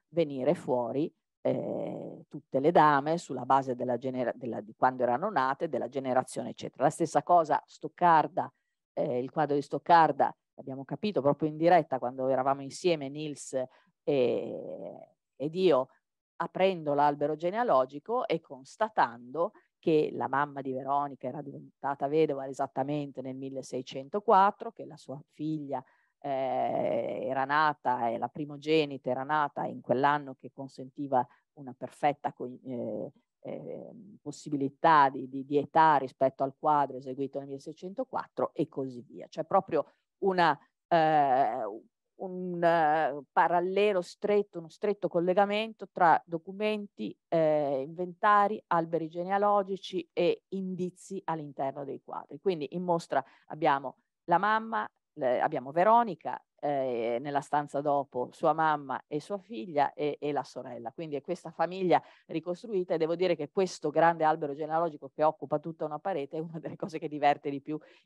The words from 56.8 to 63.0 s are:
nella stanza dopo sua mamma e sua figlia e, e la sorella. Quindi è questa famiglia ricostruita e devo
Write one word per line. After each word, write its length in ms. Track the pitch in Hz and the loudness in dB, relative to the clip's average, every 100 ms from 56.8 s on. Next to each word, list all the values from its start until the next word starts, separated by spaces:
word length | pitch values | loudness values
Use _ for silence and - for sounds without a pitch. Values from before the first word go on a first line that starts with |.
| 131 117 117 120 | 0 -2 -2 -2
nella 200 | 147 143 | -2 -4
stanza 400 | - 151 147 143 | 0 -2 -2 -2
dopo 480 | 147 139 135 123 131 | 0 0 0 -6 -6
sua 220 | - 160 | 0 0
mamma 480 | 156 160 147 139 123 - | 4 2 2 -2 -8 -6
e 120 | 147 | -8
sua 180 | - 202 | -6 -10
figlia 560 | 185 226 208 143 139 | -10 -12 -4 0 0
e, 240 | - 147 143 | 0 -4 -4
e 120 | 143 | -4
la 120 | 143 | -4
sorella. 480 | 131 131 127 120 117 | -6 -12 -14 -12 -12
Quindi 240 | - 160 143 | -12 -8 -8
è 60 | |
questa 300 | - 170 160 | -6 -8 -8
famiglia 500 | - 165 185 185 147 - - _ | -4 -4 -2 2 2 2 -20 _
ricostruita 640 | 165 180 175 226 196 180 | -8 -6 -8 -4 -4 -2
e 40 | |
devo 180 | 165 | 0